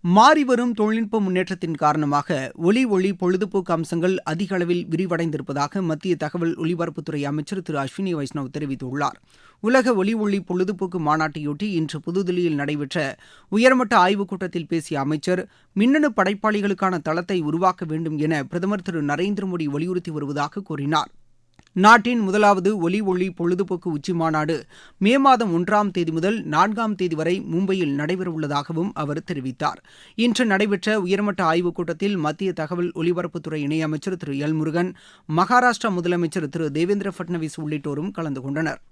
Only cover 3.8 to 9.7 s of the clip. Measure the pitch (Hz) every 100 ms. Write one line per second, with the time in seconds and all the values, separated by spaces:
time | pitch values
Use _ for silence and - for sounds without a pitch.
3.8 | 160 170 180 190 - 160 190 190 175 175
4.8 | 170 160 185 170 165 147 135 139 143 196
5.8 | 175 156 185 170 147 175 170 - 160 175
6.8 | 165 160 151 151 143 151 160 190 175 151
7.8 | 139 - 196 165 139 147 135 147 147 131
8.8 | 127 139 139 - _ _ - _ 214